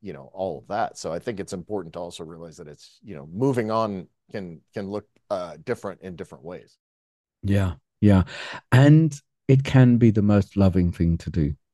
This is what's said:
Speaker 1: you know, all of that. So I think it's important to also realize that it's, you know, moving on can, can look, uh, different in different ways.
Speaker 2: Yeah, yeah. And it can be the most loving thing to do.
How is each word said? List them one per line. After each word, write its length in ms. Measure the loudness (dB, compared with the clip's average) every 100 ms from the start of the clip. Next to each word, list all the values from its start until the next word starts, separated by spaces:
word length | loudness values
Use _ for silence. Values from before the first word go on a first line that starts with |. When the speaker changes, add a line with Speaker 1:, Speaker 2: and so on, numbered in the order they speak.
Speaker 1:
you 100 | -18
know, 180 | -16 -16
all 240 | -8 -8 -8
of 100 | -10
that. 300 | -6 -6 -8
So 160 | -10
I 60 | -10
think 200 | -8 -10
it's 140 | -10
important 400 | -12 -10 -10 -10
to 60 | -14
also 260 | -14 -14 -18
realize 320 | -18 -20 -20
that 100 | -20
it's, 320 | -20 -20 _
you 140 | -18 -18
know, 140 | -14
moving 400 | -4 -2 -2 -2
on 360 | -2 -4 -6 -12 _ _
can, 300 | -14 -14 -18 _
can 160 | -12 -10
look, 180 | -10 -14 _ -10
uh, 260 | -8 -8 -12
different 380 | -10 -8 -10 -12
in 160 | -16 -16
different 260 | -16 -18
ways. 340 | -18 -18 -20 _ _ _ _ _ _ _
Speaker 2:
Yeah, 320 | -2 -2 -2 -6 _ -2
yeah. 220 | 4 4 2 -6 -16 -16 0
And 440 | 4 6 6 4 -4 _ _ 0
it 160 | 2
can 340 | 4 4 6 6
be 140 | 4
the 100 | 4
most 360 | 2 2 2 2
loving 340 | 2 4 0
thing 260 | 0 0 -2
to 100 | -4
do. 240 | -2 -2 -4 _